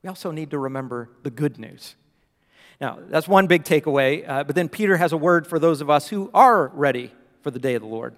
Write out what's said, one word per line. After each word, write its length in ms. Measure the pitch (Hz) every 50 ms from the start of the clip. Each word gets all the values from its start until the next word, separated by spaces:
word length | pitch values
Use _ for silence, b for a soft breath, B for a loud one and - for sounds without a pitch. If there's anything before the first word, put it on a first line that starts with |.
| -
We 60 | 185
also 220 | 185 - - 185
need 200 | 156 156 156 143
to 80 | 156 143
remember 500 | 135 135 135 135 131 127 120 120 117 117 _ _ _
the 80 | 143
good 260 | 117 117 151 147 113
news. 380 | - 113 - - - - - - _ _ _ b b b b b b b b b b b b b b
Now, 180 | 143 123 - - -
that's 220 | - - 156 156 175
one 180 | 202 190 196
big 160 | 170 180 170 147
takeaway, 640 | - 165 151 - 156 139 139 135 131 143 165 -
uh, 160 | - 135 135 147
but 120 | 147 143
then 120 | 175 175
Peter 300 | 151 - - 214 196 190
has 160 | 165 175 165 165
a 40 |
word 300 | 160 147 180 175 170 151
for 100 | - 170
those 220 | 160 151 165 160 139
of 100 | 147 143
us 200 | 147 147 143 -
who 200 | 214 202 196 - -
are 340 | 190 247 254 233 196 147
ready 460 | 127 - 139 143 139 127 123 123 123 - _ _ _ _ _
for 80 | _ 147
the 100 | 123 123
day 160 | 117 135 123
of 60 | 117
the 60 | 104
Lord. 260 | 110 110 110 117 123 117